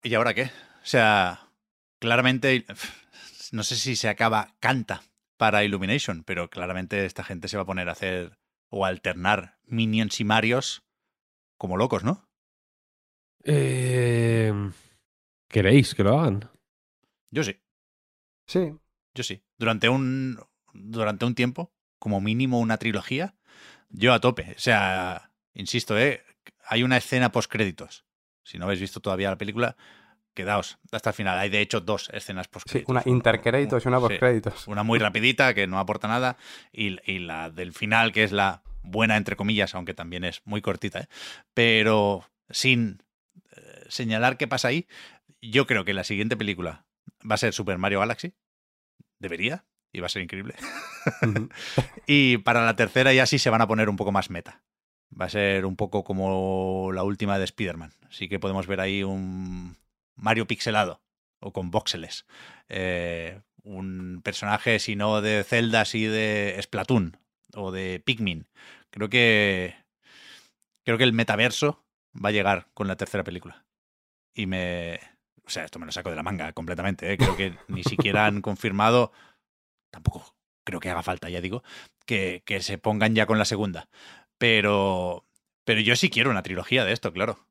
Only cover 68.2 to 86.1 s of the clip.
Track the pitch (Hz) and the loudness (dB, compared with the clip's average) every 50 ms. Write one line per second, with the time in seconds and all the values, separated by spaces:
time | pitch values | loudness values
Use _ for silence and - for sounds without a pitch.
68.2 | 113 95 87 80 80 _ _ _ - - - - _ _ - 101 104 104 104 127 | -2 -4 -4 -6 -12 _ _ _ -20 -20 -20 -20 _ _ -10 -8 -8 0 2 4
69.2 | 120 117 110 107 104 101 95 92 92 87 - - _ _ _ _ _ _ - - | 4 6 6 4 4 2 0 -2 -4 -6 -10 -16 _ _ _ _ _ _ -20 -20
70.2 | - - - - _ _ _ _ _ _ _ _ _ - 117 113 131 123 113 113 | -20 -20 -20 -20 _ _ _ _ _ _ _ _ _ 0 2 4 4 4 4 2
71.2 | 113 - 107 104 113 123 - - 151 147 151 _ _ _ _ _ _ _ _ - | 2 0 2 2 2 0 2 0 -2 -2 -2 _ _ _ _ _ _ _ _ -4
72.2 | 92 101 107 104 95 98 98 90 - _ _ - 104 98 95 - 98 - - 101 | -2 0 0 2 2 2 2 0 -2 _ _ -6 -4 -4 -4 -4 -6 -6 -6 -6
73.2 | 90 - 87 90 - 87 - - _ _ _ _ _ _ _ _ _ _ _ _ | -6 -6 -10 -12 -14 -16 -20 -20 _ _ _ _ _ _ _ _ _ _ _ _
74.2 | _ _ _ - 104 92 95 92 90 90 87 87 85 85 85 - - - _ _ | _ _ _ -8 -6 -4 -4 -4 -4 -4 -4 -6 -6 -8 -10 -12 -14 -20 _ _
75.2 | _ _ _ _ _ - - 92 80 76 - 85 82 80 - 92 87 95 82 78 | _ _ _ _ _ -12 -10 -10 -10 -12 -14 -16 -14 -10 -10 -8 -8 -8 -8 -6
76.2 | 78 90 101 90 76 78 80 - 82 80 90 82 90 98 95 - - 87 98 90 | -6 -8 -6 -6 -8 -10 -10 -10 -8 -8 -8 -4 -4 -4 -4 -4 -4 -6 0 2
77.2 | 127 - 98 - 98 95 85 - - - 95 92 92 - - - 139 101 98 104 | 2 2 2 0 -4 -4 -4 -10 -12 -10 -10 -4 -4 -4 -2 0 0 2 4 4
78.2 | 107 107 101 101 95 107 101 - - 110 95 101 104 113 117 123 120 - _ - | 4 4 2 0 -4 -4 -6 -4 -4 -2 0 4 4 6 6 6 4 2 _ -18
79.2 | - _ _ _ _ _ _ _ _ _ _ _ _ _ - - - - - - | -20 _ _ _ _ _ _ _ _ _ _ _ _ _ -20 -4 -4 -4 -4 -4
80.2 | - - _ _ _ _ _ _ _ - 95 87 - 92 90 85 87 - 90 87 | -20 -20 _ _ _ _ _ _ _ -12 -10 -8 -8 -6 -6 -6 -4 -4 -6 -6
81.2 | - 85 87 87 87 92 101 123 _ - - - - - _ _ _ - 117 101 | -6 -8 -8 -8 -6 -6 -8 -8 _ -14 -20 -20 -20 -20 _ _ _ -2 -2 0
82.2 | 95 90 87 90 _ - 107 95 90 - 101 87 - 110 107 104 110 110 113 110 | 0 -2 -4 -8 _ -6 -6 -6 -4 -6 -8 -4 -2 -2 2 2 2 4 4 4
83.2 | 107 - 113 107 104 - 113 101 107 101 87 82 - _ _ - - - - - | 4 4 2 2 2 0 0 -2 -2 -4 -6 -8 -14 _ _ -20 -20 -20 -20 -20
84.2 | _ _ _ _ 123 117 113 107 101 104 104 101 98 98 95 92 90 90 87 - | _ _ _ _ 2 4 4 4 4 4 2 2 2 0 0 -2 -2 -4 -6 -8
85.2 | _ _ _ _ _ _ _ _ _ - 113 113 107 107 123 120 - - | _ _ _ _ _ _ _ _ _ 0 0 2 4 2 2 2 2 0